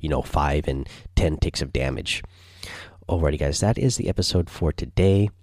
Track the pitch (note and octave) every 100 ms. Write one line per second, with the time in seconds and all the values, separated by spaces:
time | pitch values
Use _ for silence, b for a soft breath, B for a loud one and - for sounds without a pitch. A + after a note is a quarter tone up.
0 | D#2 C2+ - - C#2+ D2 D2+ C2+ C2+ B
1 | B - E2+ D#2 - - C#2 - C2 C2
2 | - - - B B B B B B B
3 | - F2+ D#2 D2+ C#2+ C#2+ G2+ A#2 C3 -
4 | - - - F2+ E2+ - E2 - - -
5 | F#2+ G2 G2+ -